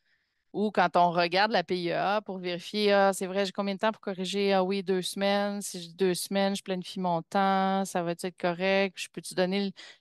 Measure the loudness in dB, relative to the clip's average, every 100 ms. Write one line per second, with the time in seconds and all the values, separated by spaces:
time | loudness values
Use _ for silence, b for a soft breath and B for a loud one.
0 | _ _ _ _ _ -2 0 2 4 4
1 | 4 4 2 2 2 2 0 -2 -2 0
2 | 0 0 -4 -8 -6 -6 -6 0 4 6
3 | 4 2 -2 -2 -2 -2 -4 -2 -2 -2
4 | -6 -6 -4 0 2 2 2 0 0 -2
5 | -2 -2 0 0 0 -4 -8 -10 -12 -2
6 | 0 0 -2 0 0 0 -4 -6 -6 -6
7 | -2 -2 -2 0 2 2 2 0 -2 -4
8 | -4 -4 -8 -4 -2 0 0 2 0 -4
9 | -12 -12 -8 -2 0 0 -2 B B B